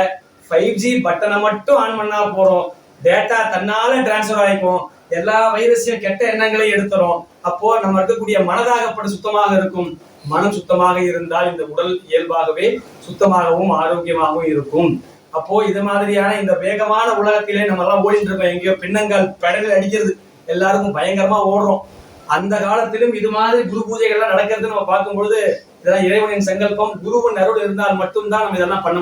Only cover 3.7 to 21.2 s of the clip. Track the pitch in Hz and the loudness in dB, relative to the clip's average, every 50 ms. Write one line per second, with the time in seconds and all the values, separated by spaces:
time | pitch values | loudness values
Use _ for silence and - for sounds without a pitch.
3.7 | 214 220 226 247 262 262 262 220 214 214 214 208 214 208 202 196 196 190 185 180 | -2 0 0 2 2 2 0 0 0 -2 -2 -2 0 2 2 2 2 2 0 0
4.7 | 180 180 - - - - - - 170 170 170 214 214 220 226 226 220 214 233 240 | 0 0 -2 -6 -14 -16 -10 -6 -6 -4 -2 0 2 2 2 2 2 2 4 4
5.7 | 240 226 - 233 226 196 202 190 190 - 240 226 220 220 220 220 214 220 214 214 | 2 2 2 -2 -4 -2 -2 -4 -2 -2 0 0 0 0 0 0 0 2 0 2
6.7 | 208 202 196 202 196 196 180 175 170 165 - - _ _ - 180 175 - 208 220 | 2 0 0 0 2 2 2 2 0 -2 -4 -10 _ _ -6 -6 -4 -2 0 0
7.7 | 226 226 202 190 190 190 190 233 233 - 214 202 208 190 185 175 185 226 240 247 | 0 2 0 0 0 2 2 0 0 -2 0 0 0 2 2 0 0 0 0 2
8.7 | 240 240 226 226 220 220 208 202 196 175 - 214 214 208 208 202 196 190 190 - | 0 0 0 -2 -4 -6 -6 -6 -6 -6 -4 -2 0 0 2 2 2 2 0 0
9.7 | 175 180 175 160 - - - - - - - 143 156 175 196 202 180 175 - - | -2 -4 -6 -6 -8 -12 -16 -20 -20 -16 -10 -6 -2 0 0 0 -2 -4 -2 0
10.7 | 180 185 180 180 180 180 185 175 170 170 170 165 165 175 175 175 170 165 156 156 | 2 2 4 2 2 2 0 -2 -2 -4 -4 -4 -2 -2 -2 -2 -2 -4 -8 -6
11.7 | 147 160 175 185 185 180 - - 160 165 170 170 165 165 160 160 156 165 185 233 | -4 -4 -4 -2 -4 -6 -4 0 0 0 0 0 -2 -2 0 -2 -2 0 0 0
12.7 | - 254 - - - - - - - - 196 196 185 180 175 170 165 175 190 190 | -2 -2 -6 -12 -20 -20 -16 -10 -4 0 2 2 4 4 2 2 2 2 2 0
13.7 | 165 160 160 165 175 175 170 170 165 165 156 151 151 165 165 160 151 147 139 139 | 0 0 0 0 -2 -2 -2 -2 -2 0 0 0 0 0 -2 -2 -2 -2 -2 -2
14.7 | 151 160 170 160 - - - - - - _ _ - 160 160 - 196 214 214 196 | 0 0 2 2 0 -2 -6 -12 -20 -20 _ _ -8 -8 -4 -2 0 0 2 0
15.7 | 185 196 196 202 202 202 202 202 202 202 196 202 208 202 196 190 175 170 180 196 | 0 -2 -2 0 0 0 0 0 0 0 2 0 0 0 0 0 0 0 0 -2
16.7 | 202 208 214 208 214 220 226 233 214 202 208 208 208 208 208 - 202 202 208 202 | -2 -2 0 0 0 0 0 0 0 0 2 2 2 0 0 -2 -2 0 0 0
17.7 | 190 180 180 190 196 196 190 202 202 208 208 196 190 185 180 175 175 175 175 190 | 0 0 0 0 2 2 2 4 2 2 2 0 -2 0 0 0 0 0 0 -2
18.7 | 190 185 - 175 202 214 214 208 202 196 185 190 - - - 175 185 208 214 214 | -2 -2 -2 -2 -2 -2 0 0 2 2 0 0 -2 -2 -2 0 0 0 0 0
19.7 | 196 190 196 202 214 214 208 190 - - - - - - - - 165 180 190 196 | 2 2 0 0 0 0 0 -2 -2 -4 -8 -20 -20 -14 -8 -4 -2 0 2 2
20.7 | 196 202 - - - 151 165 190 196 196 | 2 2 0 -2 -2 -2 -2 -2 0 0